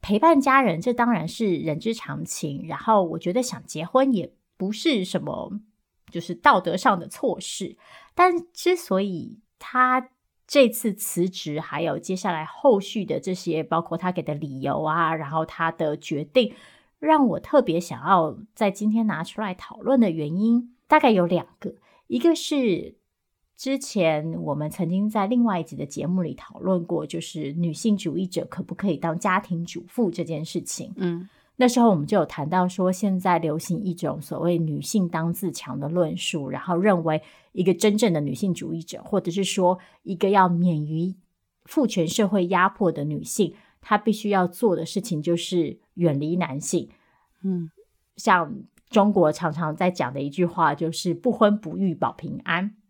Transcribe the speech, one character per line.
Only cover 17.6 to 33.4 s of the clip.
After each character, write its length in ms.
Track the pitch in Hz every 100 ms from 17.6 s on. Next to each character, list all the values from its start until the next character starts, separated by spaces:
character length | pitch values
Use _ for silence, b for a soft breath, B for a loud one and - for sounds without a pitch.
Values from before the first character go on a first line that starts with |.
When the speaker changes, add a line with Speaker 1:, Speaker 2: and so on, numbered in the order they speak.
Speaker 1:
别 180 | 247 165
想 240 | 180 117 139
要 320 | 190 156 113 - -
在 160 | 214
今 180 | 196 214
天 160 | 220 220
拿 180 | 160
出 160 | 170 -
来 140 | 214
讨 280 | 180 - -
论 180 | 208 269
的 100 | 226
原 260 | 160 147 170
因， 400 | 220 233 240 _ _
大 120 | 311
概 120 | 294
有 160 | 208 175
两 180 | 175 - _
个。 160 | - - b b b
一 120 | 240
个 160 | 339 330
是 600 | - 294 247 170 - - _ _ _ _ _ _
之 240 | - 269
前 560 | 277 214 165 151 156 165
我 120 | 160
们 160 | 143 151
曾 200 | - 170
经 200 | 185 208
在 160 | 214 196
另 180 | 247 240
外 160 | 185
一 20 |
集 140 | 160 139
的 80 | 147
节 200 | - 147
目 160 | 185
里 120 | 165
讨 260 | 135 - -
论 240 | 180 185
过， 240 | 170 170 151
就 140 | 170
是 320 | - 160 147
女 180 | 156 170
性 240 | 151 226 202
主 220 | 180 151
义 100 | 185
者 160 | 180
可 180 | - -
不 140 | - 180
可 160 | 202
以 60 | 151
当 200 | 170 170
家 220 | 202 185
庭 260 | 208 170 170
主 200 | - 180
妇 240 | - 220
这 140 | 170 160
件 180 | 156
事 180 | 156 180
情。 320 | - - 160 190
Speaker 2:
嗯。 320 | 185 170 185 B B _
Speaker 1:
那 120 | 247
时 120 | 247
候 100 | 233
我 60 | 185
们 100 | 147
就 120 | 208
有 80 | 160
谈 240 | - 147
到 180 | 180 180
说， 240 | 180 185
现 260 | 185 208 185
在 220 | 185
流 180 | 170